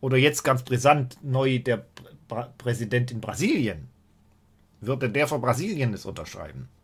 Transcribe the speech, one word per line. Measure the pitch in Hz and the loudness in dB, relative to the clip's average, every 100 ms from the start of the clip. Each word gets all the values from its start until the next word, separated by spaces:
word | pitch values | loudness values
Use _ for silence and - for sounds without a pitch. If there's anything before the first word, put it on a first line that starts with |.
Oder | 135 131 | 4 6
jetzt | 139 147 | 6 4
ganz | - 127 | 0 0
brisant, | - 120 139 151 127 - | 0 2 6 6 2 -8
neu | 147 131 135 127 | -4 0 2 2
der | 123 113 - - - - _ | 0 -2 -2 -20 -20 -20 _
Pr-, | 113 117 - | -8 -8 -8
Präsident | 123 117 113 123 123 | -4 -4 0 0 0
in | 113 | -4
Brasilien. | 104 95 190 302 117 82 71 _ _ _ _ _ _ _ _ _ | -8 -2 0 2 0 -4 -12 _ _ _ _ _ _ _ _ _
Würde | 107 131 127 | -6 -2 -2
der | 110 147 | 0 0
für | 147 | 0
Brasilien | 123 120 190 185 127 | 0 0 0 -2 -2
es | 98 - | -2 -8
unterschreiben? | 82 78 - 78 123 127 _ | -10 -12 -12 -14 -14 -18 _